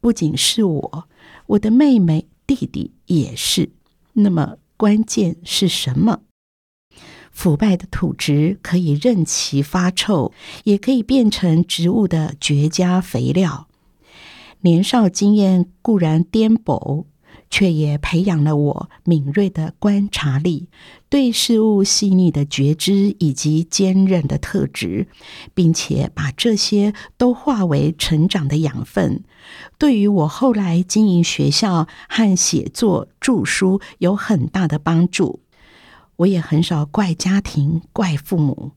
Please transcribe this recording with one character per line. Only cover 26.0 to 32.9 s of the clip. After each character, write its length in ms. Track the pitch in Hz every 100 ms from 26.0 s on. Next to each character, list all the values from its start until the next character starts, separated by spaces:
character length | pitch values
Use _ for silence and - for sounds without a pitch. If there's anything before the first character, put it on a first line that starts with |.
| 139 -
把 160 | 147
这 240 | - 233 208
些 380 | - 208 208 208 - _
都 160 | 247
化 320 | 240 - 240 180
为 280 | 143 147 160
成 300 | - 156 175
长 200 | - 139
的 100 | 147
养 280 | 156 123 113
分。 380 | - 170 - - _ - - - _
对 220 | 302 226
于 80 | 202
我 200 | 202 151
后 260 | - 262
来 280 | 214 190 170
经 280 | 180 214 214
营 140 | 175
学 280 | 170 - 143
校 360 | 147 214 175 156 - -
和 260 | - 220 185
写 320 | - 160 -
作、 360 | - 220